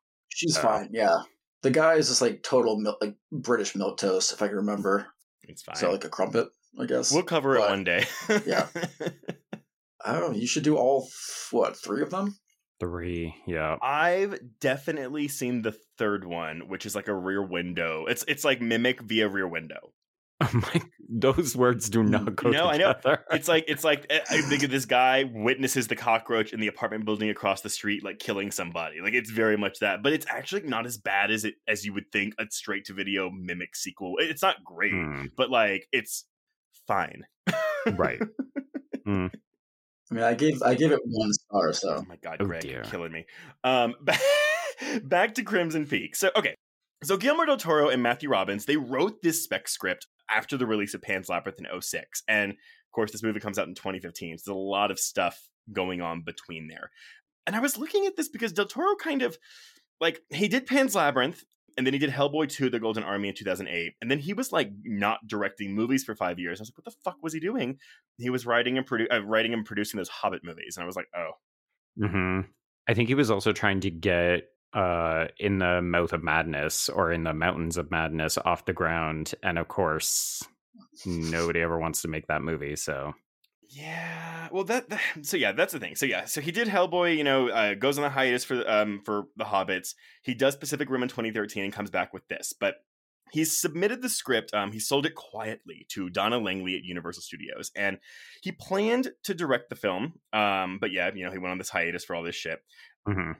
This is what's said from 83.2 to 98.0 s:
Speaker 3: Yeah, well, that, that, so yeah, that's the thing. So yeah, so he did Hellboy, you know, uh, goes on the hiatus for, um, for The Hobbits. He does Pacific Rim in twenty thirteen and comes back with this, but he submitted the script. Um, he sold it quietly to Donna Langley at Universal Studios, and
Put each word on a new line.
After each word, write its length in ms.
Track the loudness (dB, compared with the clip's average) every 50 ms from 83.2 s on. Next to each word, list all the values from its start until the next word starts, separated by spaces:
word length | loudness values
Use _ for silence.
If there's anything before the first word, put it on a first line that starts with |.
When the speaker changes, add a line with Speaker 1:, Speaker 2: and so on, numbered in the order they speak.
| _ _ _ _ _ _ _ _ _ _
Speaker 3:
Yeah, 800 | -20 -16 -14 -10 -10 -10 -8 -10 -10 -10 -12 -12 -12 -12 -12 -6
well, 120 | -4 -4 -2
that, 240 | 0 0 -2 -2 -4
that, 120 | -4 -2 -2 -2 -4 -4 -6
so 120 | -4 0
yeah, 160 | 2 2 2
that's 220 | 4 2 2 0 0
the 60 | -4
thing. 160 | -8 -6 -4
So 100 | -2 0
yeah, 200 | 0 0 -2 -2
so 140 | -4 -6 -4
he 120 | -4 -4
did 160 | -2 0 0 2
Hellboy, 480 | 4 4 2 4 4 2 4 4 4 4
you 60 | 4
know, 240 | 4 4 4 4 4
uh, 240 | 4 4 4 2 2
goes 240 | 2 2 2 2 2
on 60 | 0
the 60 | 0
hiatus 360 | 2 2 2 4 2 2 0
for, 240 | -2 -2 -2 0 4
um, 320 | 4 4 4 4 0 -4 -4
for 200 | -4 -4 -4 -4 -6 _
The 80 | -8 -6
Hobbits. 500 | -2 0 0 0 0 0 -2 -2 -6 -12 -16 _ -20 -20 _ _
He 100 | -6 -2
does 220 | 2 2 2 2
Pacific 340 | 0 -4 -6 -4 -4 -2 -2
Rim 140 | -2 -2 -2
in 60 | -2
twenty 220 | -2 -4 -4 -2
thirteen 320 | -2 -4 -4 -4 -4 -6 -6
and 80 | -4 -6
comes 160 | -6 -8 -4
back 240 | -2 -2 -2 -2 -6
with 120 | -12 -12 _
this, 240 | -10 -8 -8 -10 -6 -2
but 180 | -2 -2 -2 -2 _ _ _ _ _ _ _ _ _ _ -2
he 100 | 0 0
submitted 580 | 0 0 0 -2 -2 -2 0 0 0 0 -2
the 60 | -4 -4
script. 460 | -4 -4 -2 0 0 0 0 0 -2
Um, 180 | -2 -2 -2
he 80 | -4 -6
sold 260 | -2 0 0 2 2
it 100 | 0 -4
quietly 720 | -8 -12 -14 -12 -8 -8 -8 -8 -10 _ -18 -20 -18 -16 -12
to 200 | -8 -6 -6 -4
Donna 280 | 0 0 2 2 2 2
Langley 360 | 0 0 -2 -2 -2 -4 -4 -4
at 80 | -6
Universal 380 | -8 -8 -8 -8 -8 -10 -10 -12
Studios, 480 | -14 -14 -14 -12 -12 -12 -12 -12 -10 -6
and 220 | -2 -2 -2 -2 -4